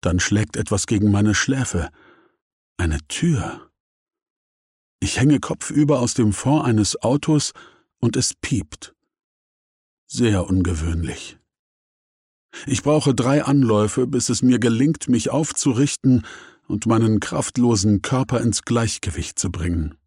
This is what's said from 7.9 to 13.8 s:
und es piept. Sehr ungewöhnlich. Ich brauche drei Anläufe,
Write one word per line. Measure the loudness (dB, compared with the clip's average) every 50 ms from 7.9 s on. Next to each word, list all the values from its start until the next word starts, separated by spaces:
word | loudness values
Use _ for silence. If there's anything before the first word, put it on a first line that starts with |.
| _ _
und | -2 -2 0
es | 0 -4 -4 -6
piept. | _ -6 -4 -4 -4 -4 -6 -14 -20 -20 -20 _ _ _ _ _ _ _ _ _ _ _ _ _ _ _ _ _ _ _ _ _ _ _
Sehr | _ -4 0 2 2 2 2 0
ungewöhnlich. | 0 0 0 0 0 -2 -2 -4 -4 -4 -4 -4 -6 -8 -10 -14 -18 -20 _ _ _ _ _ _ _ _ _ _ _ _ _ _ _ _ _ _ _ _ _ _ _ _ -16 -6
Ich | -4 -4 -2 0
brauche | 2 2 2 4 2 2
drei | 2 2 2 2 2 2
Anläufe, | 2 2 4 4 4 4 4